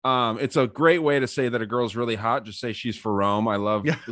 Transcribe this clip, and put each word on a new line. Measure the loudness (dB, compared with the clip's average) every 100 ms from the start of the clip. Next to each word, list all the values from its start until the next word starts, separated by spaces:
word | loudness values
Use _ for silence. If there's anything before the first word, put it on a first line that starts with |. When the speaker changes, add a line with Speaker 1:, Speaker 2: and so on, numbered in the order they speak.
Speaker 1:
Um, | 2 2 0 -2
it's | 0 2
a | 0
great | 4 4 4
way | 4 2
to | 0
say | 0 0
that | -2
a | -2
girl's | -2 -2 -2
really | -4 -2
hot, | -2 -2
just | -4 -10
say | -8
she's | -6 -6 -4
for | -2
Rome. | 0 2 2 0
I | 0
love | 0 0 0
Speaker 2:
Yeah. | -2 0